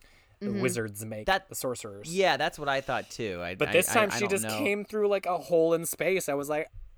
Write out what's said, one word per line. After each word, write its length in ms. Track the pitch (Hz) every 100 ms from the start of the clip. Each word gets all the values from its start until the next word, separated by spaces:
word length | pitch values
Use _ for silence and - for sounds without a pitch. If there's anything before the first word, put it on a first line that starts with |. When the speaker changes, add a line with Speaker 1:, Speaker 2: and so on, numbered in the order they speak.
| - _ _ -
Speaker 1:
the 60 | 202
Speaker 2:
Mm-hmm. 140 | 202
Speaker 1:
wizards 440 | 127 117 110 104 110
make, 220 | 110 110
Speaker 3:
That 200 | 190 -
Speaker 1:
the 80 | -
sorcerers. 580 | 131 120 107 101 139
Speaker 3:
Yeah, 220 | 185 180 139
that's 240 | 165 -
what 80 | 139
I 140 | 135
thought 280 | 139 113 95
too. 300 | - 110 87
I, 140 | 87 95
Speaker 1:
But 140 | 147
Speaker 3:
I, 20 |
Speaker 1:
this 180 | 160 180
Speaker 3:
I, 40 |
Speaker 1:
time 160 | 233 208
Speaker 3:
I 40 | -
Speaker 1:
she 60 |
Speaker 3:
don't 80 | 196
Speaker 1:
just 120 | 196
Speaker 3:
know. 140 | - -
Speaker 1:
came 260 | 202 208
through, 240 | 196 214 202
like, 180 | 196 175
a 120 | 165
hole 360 | - 170 165
in 120 | 165 165
space. 420 | - 160 185 151
I 60 |
was 160 | 143 143
like, 180 | 151 160 - -